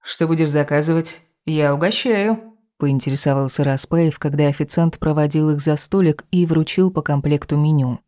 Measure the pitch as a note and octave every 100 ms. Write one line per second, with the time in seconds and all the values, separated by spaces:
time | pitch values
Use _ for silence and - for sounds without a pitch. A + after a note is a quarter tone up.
0 | - - D#3+ E3 D#3 D3 C#3+ D3 D3+ E3
1 | D#3+ - _ _ - D#3 D3 C#3+ F3 A3
2 | C4 G#3+ G3+ A3 - _ _ _ C#3+ C3+
3 | C#3 C3+ D3 C3+ C3+ - C#3 C3+ - E3+
4 | E3 - D3 C#3+ D3 C#3+ D3 - E3 -
5 | D#3 D3+ D3 D#3 D#3 D3 D3+ D3+ - G3
6 | F3 D3+ - F3+ E3+ D#3+ D#3 - F#3+ F3+
7 | D3+ C#3+ D3 D3 - D3 D3+ D3+ B2+ A#2+